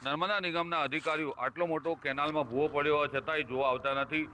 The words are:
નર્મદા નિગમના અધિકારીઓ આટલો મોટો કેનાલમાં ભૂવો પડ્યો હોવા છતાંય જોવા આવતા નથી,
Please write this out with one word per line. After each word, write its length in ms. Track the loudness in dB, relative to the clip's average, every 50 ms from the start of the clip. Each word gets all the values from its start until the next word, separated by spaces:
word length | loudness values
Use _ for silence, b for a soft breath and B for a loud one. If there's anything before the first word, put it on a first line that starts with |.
| -4
નર્મદા 360 | -4 0 0 0 0 0 0
નિગમના 380 | 0 0 0 0 0 0 0 0
અધિકારીઓ 520 | 0 0 -2 -2 -2 0 0 0 0 -2
આટલો 360 | -2 -2 -4 -4 0 0 0
મોટો 300 | 0 0 0 0 -2 -4
કેનાલમાં 480 | -2 -2 -4 -2 0 0 0 0 0 0
ભૂવો 240 | 0 2 2 2 2
પડ્યો 280 | 2 2 4 4 4
હોવા 120 | 4 2 2
છતાંય 360 | 0 -2 -2 0 -2 -2 -2
જોવા 260 | -2 0 2 2 2
આવતા 240 | 2 2 0 0 0
નથી, 320 | 0 0 0 0 -2 -2 -2